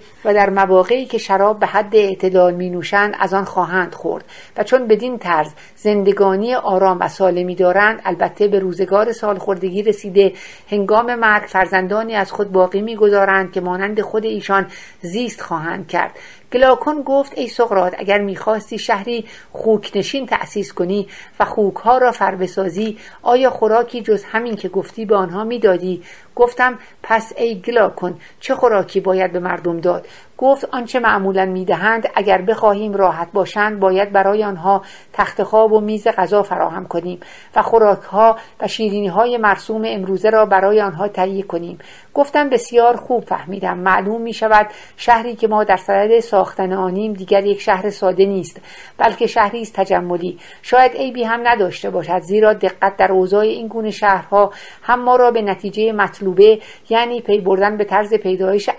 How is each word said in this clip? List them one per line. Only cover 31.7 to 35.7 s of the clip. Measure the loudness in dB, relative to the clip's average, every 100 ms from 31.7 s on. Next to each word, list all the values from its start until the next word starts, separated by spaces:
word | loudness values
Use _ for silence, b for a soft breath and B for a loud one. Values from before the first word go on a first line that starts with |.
| 0 0 0 -2 -2
اگر | 2 2
بخواهیم | 2 2 2 2 -2
راحت | 0 2 0 -4
باشند، | -2 -2 -2 -2 0
باید | 0 2 0
برای | 2 2 0
آنها | -2 -2 0 0 B B B
تخت | -4 -2 -2
خواب | 0 4 4